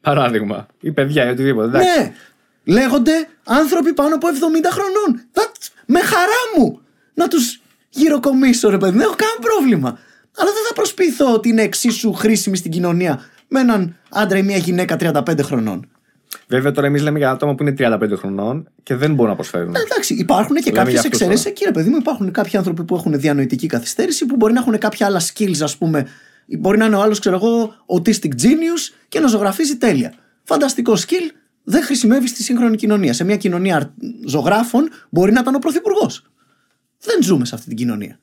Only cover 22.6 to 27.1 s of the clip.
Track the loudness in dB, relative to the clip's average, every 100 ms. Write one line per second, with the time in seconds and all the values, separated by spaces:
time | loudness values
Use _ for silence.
22.6 | -2 -4 -4 -2 -2 0 0 0 0 -2
23.6 | -4 -4 -6 -4 -2 -2 -2 2 2 2
24.6 | 0 0 -2 -2 0 0 -4 -2 -2 0
25.6 | -4 -2 -2 0 -4 -10 _ _ _ -4
26.6 | 0 2 4 2 2